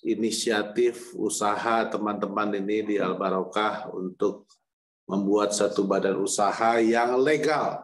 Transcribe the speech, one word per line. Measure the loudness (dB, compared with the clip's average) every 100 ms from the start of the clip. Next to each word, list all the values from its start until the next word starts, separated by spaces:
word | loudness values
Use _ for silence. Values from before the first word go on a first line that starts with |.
| -2
inisiatif | -2 0 -2 0 0 0 2 0 0 -12 -4
usaha | -4 0 -2 0 0 2 0
teman-teman | -2 -2 -2 -4 -2 -2 -2
ini | -2 -2 0
di | 0
Al | 0 -2
Barokah | 0 -2 -2 -2 -2 -2 -8
untuk | -8 -8 -2 -2 -2 _ _ _ _ _ _ -6
membuat | -2 2 2 2 2
satu | 0 0 2
badan | 2 2 0
usaha | -2 0 0 2 2 4
yang | 4 4 2 2
legal | 2 2 2 0 -2 -4